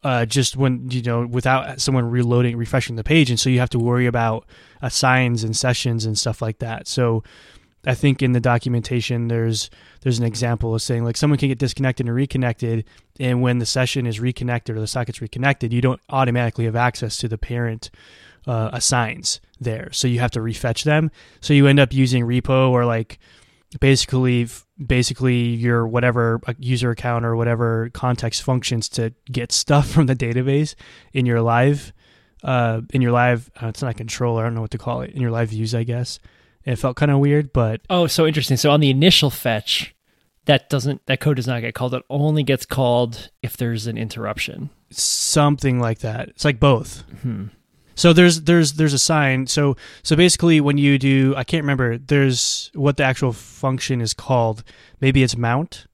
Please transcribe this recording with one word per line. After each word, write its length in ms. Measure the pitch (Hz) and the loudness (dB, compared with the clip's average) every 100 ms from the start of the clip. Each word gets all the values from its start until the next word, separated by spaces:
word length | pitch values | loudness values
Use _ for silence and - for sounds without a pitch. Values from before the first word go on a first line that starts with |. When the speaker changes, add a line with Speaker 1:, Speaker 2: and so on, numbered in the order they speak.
Speaker 1:
uh, 220 | 143 123 113 | 0 -2 0
just 300 | 135 127 131 | 0 0 0
when, 340 | 131 123 127 | 0 0 -4
you 100 | 127 | -4
know, 240 | 120 117 120 | -2 -4 -2
without 540 | 123 127 131 135 131 | -2 0 0 -2 -6
someone 240 | - 131 | 0 0
reloading, 520 | 117 123 117 120 123 117 | 0 0 2 2 2 -2
refreshing 380 | 113 131 - 117 | -2 -2 -2 -6
the 60 | |
page, 280 | 110 160 135 | 2 4 4
and 100 | 117 | 2
so 80 | 135 | 2
you 120 | 127 | 2
have 100 | 123 | 0
to 80 | 123 | 0
worry 280 | 117 123 123 | 0 2 0
about 400 | 120 113 110 - - - _ | 0 -2 -2 -8 -20 -20 _
assigns 600 | 127 - 131 127 127 120 | -6 0 2 4 2 0
and 140 | 110 110 | -2 -2
sessions 480 | 131 123 127 117 | -2 0 -2 -2
and 140 | 110 107 | -4 -4
stuff 240 | - 110 | -4 -4
like 160 | 113 107 | -6 -6
that. 280 | 117 113 - | -8 -10 -8
So 380 | - 123 113 - - - - _ _ - | -2 0 0 -4 -20 -20 -20 _ _ -4
I 80 | |
think 280 | 123 147 131 | 0 2 2
in 100 | 131 | 2
the 80 | 123 | 2
documentation, 880 | 120 120 131 120 110 123 113 120 117 | 2 0 0 -4 -2 -4 -2 -4 -2
there's, 420 | 117 113 110 - - - _ | -2 -2 -2 -6 -14 -20 _
there's 160 | 135 117 | -2 0
an 60 | |
example 500 | 117 107 123 117 117 | -2 -2 -2 -2 -2
of 80 | 110 | -4
saying, 220 | - 120 | -2 -2
like, 120 | 117 113 | -2 0
someone 220 | 151 147 | 0 2
can 100 | 139 | 0
get 100 | 127 | 0
disconnected 480 | 131 - 135 123 123 | -4 -2 -2 -2 -2
and 80 | |
reconnected, 680 | 120 139 135 123 117 117 113 107 _ _ _ | -2 -2 -2 -2 -2 -4 -4 -6 _ _ _
and 240 | 127 123 | -2 0
when 160 | 123 123 | 2 0
the 80 | 113 | -2
session 400 | 131 127 143 123 | -2 -2 -2 -4
is 140 | 107 | -2
reconnected 560 | 120 123 123 120 - 110 | -4 -4 -4 -4 -4 -6
or 40 | |
the 60 | 110 | -4
socket's 340 | 131 120 - | -4 -6 -8
reconnected, 520 | 113 - 135 139 117 | -10 -4 -2 -2 -2
you 80 | 120 | 0
don't 200 | 127 127 _ | 0 -2 _
automatically 560 | 135 131 120 120 - 117 | -2 0 0 -2 -2 -4
have 100 | 113 | 0
access 400 | 120 - 113 - | -2 -2 -8 -6
to 100 | 117 | -6
the 100 | 110 | -6
parent, 520 | - 120 117 110 - _ - - - _ - | -6 -4 -4 -6 -12 _ -20 -20 -20 _ -6
uh, 240 | 117 110 | -4 -2
assigns 680 | 117 - 123 113 117 127 - _ _ | -2 0 0 -2 -4 -8 -8 _ _
there. 320 | 120 110 - | -8 -8 -8
So 140 | - 131 | -4 0
you 140 | 120 | 0
have 100 | 120 | -2
to 80 | 120 | -2
refetch 440 | 113 110 123 113 | -6 -4 -4 -2
them. 260 | 151 151 156 - - _ | 0 2 0 -4 -20 _
So 140 | - | 2
you 120 | 143 139 | 6 8
end 140 | 139 | 6
up 120 | 131 | 4
using 320 | 135 131 127 | 4 2 2
repo 460 | 117 123 120 131 131 | 0 -2 0 2 2
or, 140 | 123 | 2
like, 340 | 120 113 113 - _ _ _ _ _ - | 0 -2 -6 -12 _ _ _ _ _ 0
basically, 680 | 135 135 - 131 127 123 117 - _ _ | 2 4 2 0 2 0 -2 -8 _ _
basically 520 | 131 123 123 123 127 123 | -2 0 0 0 0 2
your 500 | 120 117 120 117 113 | 0 0 0 0 0
whatever, 540 | 120 123 120 117 117 - | 0 0 2 0 -2 -4
uh, 80 | 120 | -8
user 320 | 123 123 123 | -4 -2 -2
account 340 | 113 123 117 | -2 -4 -2
or 120 | 117 113 | -2 -2
whatever 540 | 117 117 117 113 113 | 0 0 0 -2 -4
context 520 | - 127 120 117 - | -4 -2 -2 -4 -4
functions 460 | - 127 - 117 - | -2 -2 -2 -4 -4
to 220 | - 113 120 - | -4 -6 -8 -8
get 220 | 123 120 | -8 -4
stuff 360 | - - 147 143 | -4 2 2 4
<laughs> 40 | |
from 140 | - 139 | 2 2
the 80 | 127 | 0
database 580 | 120 120 127 139 151 - - - _ | -2 -2 0 0 -2 -6 -20 -20 _
in 140 | - 123 | -2 0
your 140 | 117 | 2
live, 520 | 117 117 131 143 - - _ _ _ _ | 2 4 4 2 -4 -20 _ _ _ _
uh, 380 | - 127 117 113 117 | -4 0 0 -2 -4
in 100 | 135 | 0
your 100 | 123 | 2
live, 380 | 120 123 120 - - | 4 4 2 -4 -10
uh, 60 | 113 | -10
it's 140 | 110 | -6
not 80 | 131 | -8
a 20 | |
controller, 480 | 110 110 - 123 113 | -6 -10 -4 -2 0
I 40 | 117 | -2
don't 80 | |
know 60 | 113 | -4
what 100 | 110 | -6
to 60 | 113 | -8
call 240 | - 120 | -6 -6
it, 80 | 127 | -8
in 100 | 147 | -4
your 100 | 120 | -4
live 200 | 113 117 | -2 -2
views, 240 | 110 110 | -2 -4
I 80 | 120 | -2
guess. 340 | 117 120 123 - - _ _ _ | -4 -4 -6 -10 -18 _ _ _
It 120 | - 123 | -6 -2
felt 200 | 135 123 | -2 0
kinda 200 | 147 139 | 2 4
weird, 360 | 143 147 143 | 4 2 2
but 280 | 131 113 110 - | 0 0 -2 -2
Speaker 2:
Oh, 180 | 180 165 | 0 2
so 180 | - 160 | 2 2
interesting. 300 | 151 123 131 | 2 0 2
So 140 | 151 | 4
on 100 | 147 | 4
the 100 | 147 | 4
initial 400 | 131 170 175 147 | 4 6 6 2
fetch, 640 | - 127 110 - - - _ _ _ _ _ - | 0 -2 -2 -2 -6 -6 _ _ _ _ _ 2
that 220 | 139 _ | 2 _
doesn't, 360 | 143 127 139 - | -4 -2 -6 -4
that 140 | 135 | -2
code 160 | 151 135 | 0 0
does 100 | 120 | -2
not 140 | 120 | -4
get 140 | 117 | -6
called. 200 | - 127 | -4 -4
It 100 | 127 - | -4 -6
only 320 | 143 151 151 | -2 0 0
gets 240 | 139 131 - | 0 -2 -2
called 640 | - 127 120 120 117 - _ | 0 2 2 0 -4 -18 _
if 140 | 123 - | -12 -6
there's 300 | 120 117 113 | -4 -4 -6
an 100 | 113 | -6
interruption. 760 | 110 117 107 110 - - 143 _ _ | -8 -8 -8 -6 -8 -8 -12 _ _
Speaker 1:
Something 880 | - - - - - 147 143 139 123 | -6 -4 -2 0 2 2 2 0 0
like 200 | 117 113 | -2 -4
that. 280 | 117 113 - | -6 -8 -12
It's 160 | - | -4
like 160 | 147 127 | -2 4
both. 420 | 143 120 - - - - | 4 4 0 -14 -18 -10
Speaker 2:
Hmm. 240 | 127 107 104 _ _ _ _ | -8 -8 -10 _ _ _ _
Speaker 1:
So 180 | - 170 | 2 6
there's, 300 | 165 175 165 | 8 6 4
there's, 320 | 151 170 151 | 2 4 2
there's 180 | 151 156 | 2 0
a 60 | 139 | 2
sign. 480 | - 160 139 131 131 | 0 2 2 0 -2
So, 300 | - 143 131 - - | 0 0 -2 -8 -12
so 140 | - 156 | 0 4
basically 440 | 180 - 170 160 | 4 4 4 4
when 160 | 143 143 | 4 2
you 220 | 143 139 | 4 4
do, 360 | 135 135 135 135 | 4 4 4 0
I 80 | |
can't 180 | 123 165 | -2 -2
remember, 340 | 147 135 123 117 | 0 0 0 -2
there's 760 | 135 147 139 120 - - - | 0 2 4 2 -2 -4 -8
what 220 | - 139 139 | -2 0 2
the 80 | |
actual 280 | 135 127 135 | 0 0 -2
function 680 | 113 - - 135 131 - 131 | -4 -12 -6 -4 -4 -2 -2
is 120 | 113 | -2
called. 520 | - - 127 113 110 - - - _ | -6 -2 0 0 -2 -12 -20 -20 _
Maybe 220 | 135 135 | 2 4
it's 140 | 127 120 | 2 0
mount. 500 | 117 123 170 - - | -2 -2 -4 -12 -20